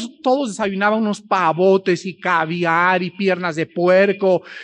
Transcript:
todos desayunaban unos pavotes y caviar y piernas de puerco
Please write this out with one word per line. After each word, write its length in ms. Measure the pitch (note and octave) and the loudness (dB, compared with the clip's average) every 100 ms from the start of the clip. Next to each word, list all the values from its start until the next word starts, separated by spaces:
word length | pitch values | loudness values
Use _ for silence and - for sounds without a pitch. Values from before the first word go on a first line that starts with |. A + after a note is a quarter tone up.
| A#3 - | -2 -6
todos 280 | C4 C4+ B3 | -2 0 -2
desayunaban 500 | F#3 G3+ F#3+ G#3 A3 | -4 -6 0 0 0
unos 220 | G#3 G3+ | -2 -4
pavotes 840 | - F#3+ F3+ D#3+ F#3+ F#3+ F#3+ F3 F#3+ | -4 0 0 2 2 2 0 -4 -4
y 140 | D#3 | -8
caviar 840 | F3+ E3 D#3+ F3 E3+ E3 F3+ F#3 | -2 0 0 -2 0 2 2 0
y 80 | F3+ | -2
piernas 460 | - F#3+ F3+ F3+ D#3 | -2 -2 -2 -4 -6
de 100 | D#3 | -6
puerco 760 | F3+ F3 F#3 G3+ G3 F#3+ F3+ - - | -2 2 4 4 2 0 0 -2 -20